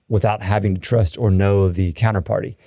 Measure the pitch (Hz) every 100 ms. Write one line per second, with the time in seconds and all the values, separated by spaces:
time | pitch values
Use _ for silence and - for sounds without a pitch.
0 | _ 107 104 104 95 104 101 92 - 120
1 | 95 - 117 95 98 101 95 87 92 80
2 | 113 104 82 101 - -